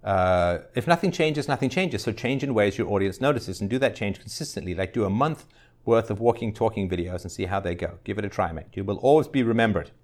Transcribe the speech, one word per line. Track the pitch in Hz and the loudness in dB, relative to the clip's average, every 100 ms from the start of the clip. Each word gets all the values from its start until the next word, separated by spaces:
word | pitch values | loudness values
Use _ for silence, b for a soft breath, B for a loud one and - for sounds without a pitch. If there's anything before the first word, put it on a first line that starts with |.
Uh, | - 98 92 92 87 87 - - | 0 2 4 4 4 0 -4 -4
if | 143 | 0
nothing | 170 185 | 2 2
changes, | - 156 151 135 | 2 0 0 -2
nothing | 135 135 | 0 0
changes. | 180 185 107 | 0 0 -2
So | - | -4
change | 101 120 135 | -4 -2 -2
in | 143 | 0
ways | 113 101 98 | 4 4 2
your | 113 | 0
audience | 101 98 90 | 2 0 0
notices | 135 135 - 95 | 0 0 -2 -6
and | 101 | -2
do | 123 | 0
that | 131 - | 0 0
change | 104 98 | -4 -4
consistently. | - - 151 - 90 85 | -8 -10 -8 -8 -6 -4
Like, | 95 | -4
do | 120 101 | 0 0
a | |
month | 101 147 147 - b b b - | 2 0 -2 -12 b b b 2
worth | 113 113 | 2 2
of | 104 | 0
walking, | 117 117 110 | 2 2 -2
talking | 104 113 110 95 | 0 0 0 -4
videos | 87 87 87 | -2 -4 -6
and | 87 | -10
see | - 92 | -6 -4
how | 98 | -2
they | 87 85 | -4 -4
go. | 85 - | -6 -8
Give | - 101 | -8 -6
it | 101 | -6
a | |
try, | - 90 | -2 -4
mate. | 80 - | -4 -10
You | - 98 | -8 -4
will | 104 | 0
always | 131 151 - | 4 4 4
be | 135 | 0
remembered. | 117 117 113 90 - - | 2 2 2 0 -4 -14